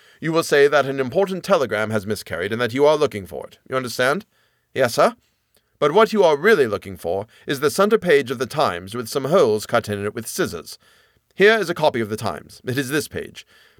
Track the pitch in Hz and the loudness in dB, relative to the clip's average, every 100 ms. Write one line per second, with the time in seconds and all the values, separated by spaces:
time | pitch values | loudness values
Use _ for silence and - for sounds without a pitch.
0 | _ _ 156 165 156 147 143 143 135 135 | _ _ -4 -2 2 4 6 4 0 -2
1 | 127 170 196 185 165 180 123 104 107 110 | -2 0 -2 -2 0 0 2 -2 -2 -2
2 | 98 101 - 82 98 113 120 127 143 156 | -2 -6 -6 -6 -4 -4 -4 2 4 4
3 | 135 104 90 76 - _ - 131 127 120 | 0 -4 -12 -12 -14 _ -8 -6 -4 -2
4 | 127 170 - _ _ _ _ 120 123 135 | 0 0 -6 _ _ _ _ -2 0 2
5 | 190 240 _ _ _ _ _ - 147 180 | 0 0 _ _ _ _ _ -2 2 4
6 | 220 214 175 143 175 185 120 98 98 92 | 4 4 4 4 4 4 4 -2 -6 -10
7 | 85 95 110 _ - 123 147 - 208 220 | -6 -6 -6 _ -8 -2 -2 2 2 2
8 | 180 143 123 123 127 147 123 87 95 117 | 4 2 2 -4 -6 -2 -2 -2 -8 -10
9 | 113 143 135 185 127 107 - 117 107 101 | -8 -6 0 2 4 0 -2 -2 -2 -4
10 | 104 117 113 - 135 85 73 - _ _ | -6 -8 -8 -4 -4 -6 -14 -20 _ _
11 | _ _ _ - 202 226 165 170 151 120 | _ _ _ 2 4 4 0 -2 0 0
12 | 104 107 104 78 76 - - 127 127 147 | -4 -6 -6 -8 -14 -14 -8 -6 -4 -4
13 | - 87 - - - _ _ | -4 -8 -12 -16 -20 _ _